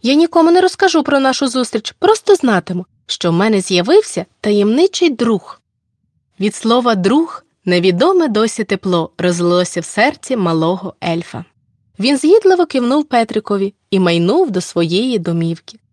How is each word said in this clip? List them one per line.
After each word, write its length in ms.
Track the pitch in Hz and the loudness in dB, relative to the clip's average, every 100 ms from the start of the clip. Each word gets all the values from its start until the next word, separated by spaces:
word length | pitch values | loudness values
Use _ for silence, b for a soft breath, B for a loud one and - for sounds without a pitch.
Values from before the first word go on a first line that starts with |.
Я 120 | 233 | 2
нікому 380 | 294 330 339 330 | 2 2 4 4
не 100 | 349 | 4
розкажу 420 | 370 - 381 330 | 2 2 0 2
про 160 | 294 285 | 0 0
нашу 280 | 269 254 269 | 0 0 -2
зустріч, 480 | 247 240 220 - - | -4 -4 -6 -8 -2
просто 360 | 381 440 - 392 | 0 0 2 2
знатиму, 500 | 254 196 - 180 185 _ _ | 4 0 -2 -10 -10 _ _
що 260 | - 175 | -6 -2
в 20 | |
мене 280 | 165 214 208 | 0 2 0
з'явився 640 | 185 180 185 370 427 - - _ | 0 -2 4 2 2 -8 -10 _
таємничий 680 | 214 208 202 240 370 - 349 | -2 0 2 2 0 2 -2
друг». 520 | 247 233 208 - - _ _ _ _ _ _ _ _ | 0 -2 -2 -4 -20 _ _ _ _ _ _ _ _
Від 160 | 196 - | -6 -4
слова 400 | 226 240 240 214 | 0 2 2 0
«друг» 480 | 185 277 330 - _ _ - | 2 0 0 -8 _ _ -2
невідоме 640 | 180 185 175 302 370 320 | 0 2 2 2 2 0
досі 360 | 208 220 - | 0 -2 -4
тепло 480 | 214 196 190 180 160 - | -6 -4 -2 -2 -2 -4
розлилося 640 | 175 175 175 175 180 - | -4 0 0 0 -2 -6
в 40 | 165 | -8
серці 520 | - 247 - - 247 | -2 -2 -2 -6 -2
малого 560 | 180 165 160 185 185 - | 0 0 0 -2 -8 -10
ельфа. 420 | 175 165 175 - 175 _ _ _ _ _ | -6 -6 -8 -14 -16 _ _ _ _ _
Він 180 | 220 277 | -2 0
згідливо 480 | 302 427 392 359 339 | 4 4 4 2 0
кивнув 400 | 262 240 285 302 | -2 0 -2 0
Петрикові 680 | 247 226 220 - 202 196 _ _ | -2 0 -4 -4 -4 -4 _ _
і 80 | 196 | 0
майнув 520 | 175 170 170 285 349 | 2 2 0 0 0
до 100 | 180 | -2
своєї 580 | - - 170 175 254 233 | -4 -4 -2 -2 -2 -2
домівки. 600 | 170 170 165 165 - - _ | -2 -4 -4 -6 -12 -20 _